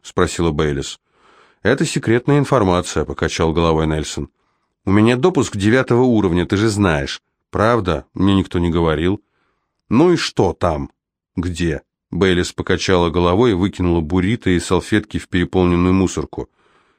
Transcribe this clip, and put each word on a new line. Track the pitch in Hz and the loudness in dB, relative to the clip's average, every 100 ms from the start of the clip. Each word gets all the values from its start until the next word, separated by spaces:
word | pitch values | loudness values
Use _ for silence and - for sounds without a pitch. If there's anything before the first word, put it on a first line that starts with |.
спросила | - - 87 - 85 | -8 -2 -2 0 -2
Бейлис. | 76 78 69 67 - _ _ _ _ _ _ | 0 -2 -2 -8 -12 _ _ _ _ _ _
"Это | 101 135 156 | -2 0 -2
секретная | 147 110 117 - 143 | -2 0 0 2 0
информация", | 139 131 95 90 87 82 73 | 2 2 2 2 0 -4 -6
покачал | 71 82 - 82 | -4 -4 0 0
головой | 80 85 80 80 | 2 2 2 0
Нельсон. | 78 76 - 71 _ _ _ _ _ | -2 -6 -8 -12 _ _ _ _ _
"У | - | 0
меня | 101 110 123 | 2 4 2
допуск | 175 180 110 104 | 0 0 -2 -2
девятого | 101 127 131 120 | 0 0 2 2
уровня, | 127 110 95 87 85 | 2 2 2 0 0
ты | 98 | 0
же | 113 | 0
знаешь". | 104 98 76 69 - _ _ _ | 2 0 0 -4 -10 _ _ _
"Правда? | - 107 120 92 73 - | -2 0 0 0 -4 -6
Мне | - 98 98 | -2 0 2
никто | 87 90 | 0 -2
не | 87 | -2
говорил". | 82 82 78 87 104 _ _ _ _ _ _ - | 0 0 0 -2 -4 _ _ _ _ _ _ -2
"Ну | 113 175 | 2 2
и | 165 | 2
что | - - 98 | -2 -2 -2
там?" | 78 87 76 69 _ _ _ _ - | 0 -2 -2 -6 _ _ _ _ -8
"Где?" | 87 82 85 71 - _ _ | -6 -4 -4 -4 -10 _ _
Бейлис | 85 95 87 85 | 0 2 2 -2
покачала | - - 90 - 90 85 | -4 -2 -2 0 2 2
головой | 87 87 92 123 | 2 2 2 2
и | |
выкинула | 92 98 - 90 85 | 2 -2 -2 0 0
буррито | 78 90 92 117 95 | 0 -2 0 -2 0
и | 87 | -2
салфетки | - 90 - 107 - - | 0 -2 0 -2 -2 -8
в | - | -4
переполненную | 92 85 95 90 87 92 | -2 0 2 2 2 2
мусорку. | 95 90 - 71 - - _ _ _ _ | 2 0 -2 -8 -10 -14 _ _ _ _